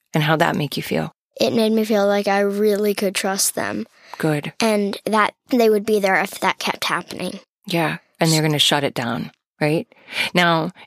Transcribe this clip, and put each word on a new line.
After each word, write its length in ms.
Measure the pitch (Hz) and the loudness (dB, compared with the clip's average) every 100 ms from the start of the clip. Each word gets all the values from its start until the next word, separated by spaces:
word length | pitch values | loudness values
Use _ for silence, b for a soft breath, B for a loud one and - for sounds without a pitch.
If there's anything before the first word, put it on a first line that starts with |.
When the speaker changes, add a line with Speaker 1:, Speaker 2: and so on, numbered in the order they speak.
| _ | _
Speaker 1:
And 100 | 156 | 0
how'd 160 | 151 156 | 2 2
that 160 | 160 147 | 2 0
make 180 | 147 - | -4 -6
you 80 | |
feel? 300 | - 156 156 - _ - | -4 -4 -4 -10 _ -4
Speaker 2:
It 140 | 226 | 0
made 180 | 226 220 | 2 2
me 140 | 220 214 | 2 2
feel 200 | 214 202 | 2 2
like 200 | 202 202 | 0 0
I 140 | 196 | 0
really 520 | 202 202 214 202 208 | 0 0 0 2 0
could 220 | 196 202 196 | 0 -2 -2
trust 400 | 196 196 - - | -4 -2 -2 -2
them. 300 | - 196 226 B B - | -6 -6 -10 B B -4
Speaker 1:
Good. 340 | 160 151 160 - | -2 0 -4 -2
Speaker 2:
And 380 | 226 208 202 - - | 0 2 0 -4 -2
that 280 | 214 208 - - | 0 0 -4 -2
they 200 | 247 220 | 2 4
would 160 | 214 214 | 4 2
be 140 | 214 | 0
there 160 | 190 180 | 2 0
if 180 | 190 - | -2 -2
that 180 | 190 - | -2 -2
kept 240 | - - - | -4 -4 -4
happening. 540 | 156 - - 180 196 - _ - | -4 -6 -8 -8 -10 -16 _ -4
Speaker 1:
Yeah. 320 | 170 156 165 _ - | 0 0 -4 _ 0
And 120 | 165 | 2
they're 100 | 156 | 4
gonna 180 | 156 147 | 2 2
shut 240 | - 147 | 2 2
it 100 | 139 | 0
down, 380 | - 117 120 - - _ - | -2 -4 -4 -8 -14 _ -4
right? 260 | 151 165 - B B B B | 0 0 -4 B B B B
Now, 380 | 180 175 165 160 B | 2 4 2 -2 B